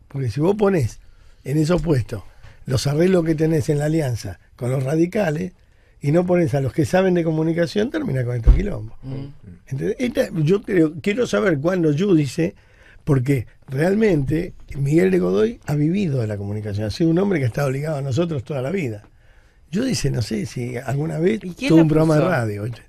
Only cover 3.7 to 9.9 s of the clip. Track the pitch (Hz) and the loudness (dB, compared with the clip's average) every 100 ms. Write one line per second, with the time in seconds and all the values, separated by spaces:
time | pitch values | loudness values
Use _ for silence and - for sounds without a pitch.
3.7 | 147 151 160 139 113 101 87 _ - 123 | 0 0 0 -2 -4 -8 -14 _ -8 -4
4.7 | 135 131 160 175 214 180 151 185 - _ | -2 -2 0 0 0 -2 -2 -6 -10 _
5.7 | _ _ _ 139 165 185 180 160 139 135 | _ _ _ 0 2 4 2 2 0 -2
6.7 | - 147 185 190 175 165 156 160 165 170 | -2 0 2 4 2 0 0 0 0 0
7.7 | 208 233 320 262 131 120 123 113 - - | 0 -2 -2 -4 -2 -2 2 6 6 2
8.7 | 107 110 - 131 135 143 143 98 87 - | -4 -10 -14 -12 -10 -12 -16 -20 -20 -10
9.7 | 135 170 | -6 -4